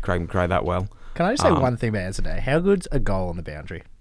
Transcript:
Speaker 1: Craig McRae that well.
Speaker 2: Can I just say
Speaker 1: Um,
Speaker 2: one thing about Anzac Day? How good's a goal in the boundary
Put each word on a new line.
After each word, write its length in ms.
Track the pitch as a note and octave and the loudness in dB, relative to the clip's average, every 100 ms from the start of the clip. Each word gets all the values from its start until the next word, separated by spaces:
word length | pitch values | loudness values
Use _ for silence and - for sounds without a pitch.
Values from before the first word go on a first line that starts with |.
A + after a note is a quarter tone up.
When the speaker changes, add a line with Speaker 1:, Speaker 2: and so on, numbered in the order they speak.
Speaker 1:
Craig 260 | - F2+ E2 | 0 0 0
McRae 180 | F#2 F2 | 0 2
that 160 | F#2 D#2+ | 2 0
well. 200 | F2 F#2+ - - | -2 -4 -8 -8
Speaker 2:
Can 100 | - | -2
I 60 | F3 | 0
just 100 | C#4 | 2
say 60 | - | 2
Speaker 1:
Um, 140 | E3+ | 4
Speaker 2:
one 160 | B2+ A#2+ | 2 0
thing 100 | A#2 | -2
about 100 | G#2+ | -2
Anzac 220 | F#2 F#2 - | -2 -2 0
Day? 140 | - | 0
How 180 | B2 D#3 | 2 2
good's 280 | F#3+ G3 - | 4 2 0
a 60 | - | 0
goal 300 | A#2+ F#2+ F2+ | 2 2 0
in 80 | E2+ | -4
the 40 | |
boundary 420 | D#2 D2 D2+ E2 - - | -8 -10 -10 -12 -14 -20